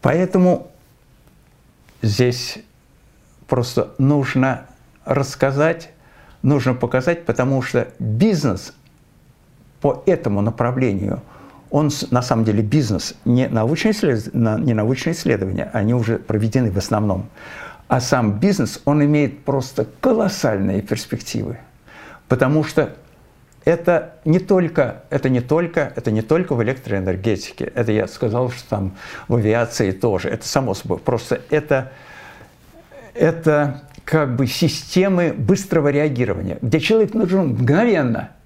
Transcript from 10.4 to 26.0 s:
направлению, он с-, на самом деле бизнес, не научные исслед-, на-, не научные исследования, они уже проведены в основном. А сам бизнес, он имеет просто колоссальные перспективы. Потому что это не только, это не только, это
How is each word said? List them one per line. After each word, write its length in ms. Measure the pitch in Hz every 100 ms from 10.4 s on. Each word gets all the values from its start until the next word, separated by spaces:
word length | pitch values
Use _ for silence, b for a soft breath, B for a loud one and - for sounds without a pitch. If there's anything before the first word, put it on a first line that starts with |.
направлению, 840 | 104 107 120 127 127 98 98 - - B B B B
он 200 | 147 151
с-, 200 | - -
на 120 | 120
самом 220 | 123 117
деле 180 | 110 104
бизнес, 520 | 110 151 120 101 - -
не 240 | - 123 131
научные 440 | 113 113 160 220
исслед-, 400 | 208 170 117 110
на-, 260 | - 113 107
не 140 | 139
научные 400 | 110 107 131 -
исследования, 580 | 165 - 110 95 95 -
они 180 | 117 104
уже 260 | 123 113 113
проведены 520 | - 107 110 131 120
в 80 | 95
основном. 500 | - 107 107 92 101 B B B B B -
А 120 | 127
сам 380 | 123 131 110 101
бизнес, 420 | 190 196 113 - -
он 180 | 147
имеет 400 | 147 151 143 -
просто 420 | - 139 127 - - -
колоссальные 800 | 262 226 202 - 127 104 98 98
перспективы. 800 | - 117 - 117 - 117 107 - - _ - B B B _
Потому 360 | 123 131 151
что 300 | 147 - 143 - - - - _ _ -
это 500 | - 170 170 170 - -
не 140 | - 170
только, 640 | 185 185 170 160 123 - -
это 180 | 139 131
не 120 | 127
только, 520 | 123 151 170 165 139
это 160 | -